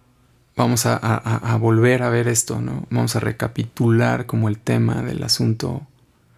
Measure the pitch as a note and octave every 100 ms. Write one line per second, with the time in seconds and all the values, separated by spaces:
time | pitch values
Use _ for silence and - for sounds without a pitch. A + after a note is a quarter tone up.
0 | _ _ _ _ _ - A#2+ A#2+ A#2+ A2+
1 | A2+ A2 A2+ A2+ A#2 A2 A2+ A2+ B2 B2+
2 | A#2+ A#2+ A#2 A2+ - A#2 B2 C3 - A#2+
3 | A#2 A2 A2 A2+ A#2 - A2+ - A#2+ A2+
4 | A#2+ B2 B2 A2+ A2 G#2+ - A#2 A#2 A#2+
5 | B2 - B2 - A#2 A2+ - C3+ D3 _
6 | _ _ _